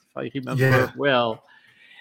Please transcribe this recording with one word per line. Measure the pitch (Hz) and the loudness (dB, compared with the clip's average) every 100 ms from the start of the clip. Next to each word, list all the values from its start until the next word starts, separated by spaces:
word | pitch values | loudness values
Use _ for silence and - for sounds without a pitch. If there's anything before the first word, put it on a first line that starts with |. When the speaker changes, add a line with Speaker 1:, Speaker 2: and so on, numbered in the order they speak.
| _ | _
Speaker 1:
if | 131 | -12
I | 127 139 | -10 -8
remember | 127 127 | -6 0
Speaker 2:
Yeah. | 131 131 127 127 | 2 2 0 -2
Speaker 1:
well. | 143 127 117 110 _ - _ _ - - | 0 2 0 -4 _ -20 _ _ -20 -20